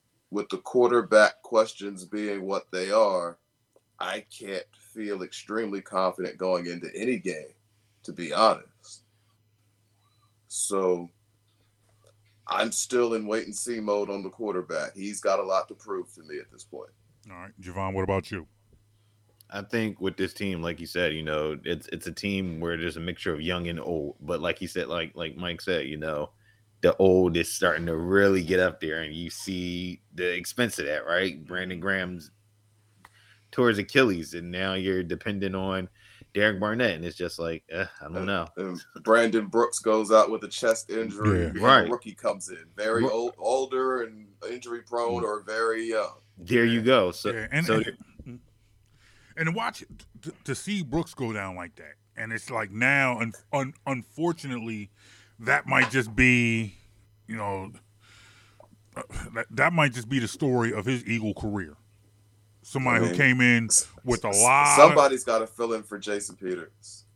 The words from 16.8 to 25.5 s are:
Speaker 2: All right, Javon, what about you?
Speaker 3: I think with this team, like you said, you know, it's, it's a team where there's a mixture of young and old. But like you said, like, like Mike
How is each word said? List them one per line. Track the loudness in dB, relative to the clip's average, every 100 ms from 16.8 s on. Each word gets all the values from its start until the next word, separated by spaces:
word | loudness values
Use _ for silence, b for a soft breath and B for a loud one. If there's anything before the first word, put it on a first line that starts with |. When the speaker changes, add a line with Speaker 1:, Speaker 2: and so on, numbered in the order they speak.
| -18 _ _ _ -20
Speaker 2:
All | -18
right, | -18 -16
Javon, | -12 -6 -4
what | -2
about | 0 -2 -2
you? | -10 -10 _ _ _ _ _ _ _ _ _ _
Speaker 3:
I | -12
think | -4 -2 -2 -2
with | -6 -2
this | -6
team, | -4 -6 -4
like | -4 -6
you | -6
said, | 0 0
you | 0
know, | -4 -2 -2 -4
it's, | -4 -6 -6
it's | -10 -10
a |
team | -6 -4 -2 -4 -4
where | -4 -4
there's | -4 -6
a |
mixture | -8 -6 -4
of | -4
young | -2 -4 -4
and | -6
old. | -4 -4 -4 -10
But | -6 -4
like | -4 -6
you | -8
said, | -6 -6
like, | -4 -6 -8
like | -10 -8
Mike | -8